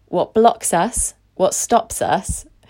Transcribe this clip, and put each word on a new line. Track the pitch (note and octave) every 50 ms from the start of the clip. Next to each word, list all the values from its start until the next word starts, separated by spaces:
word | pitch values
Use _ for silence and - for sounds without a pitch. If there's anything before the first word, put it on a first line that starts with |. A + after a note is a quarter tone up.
| _
what | _ E3+ F3+ - - -
blocks | A3 A3+ A#3 - - - - F#3
us, | E3+ F3+ A#3+ - - - - - _ _ _ _
what | - F#3 - -
stops | - - - A#3+ A3 - - - -
us | G2 F2 D3+ G3 - - - - - _ _ _ _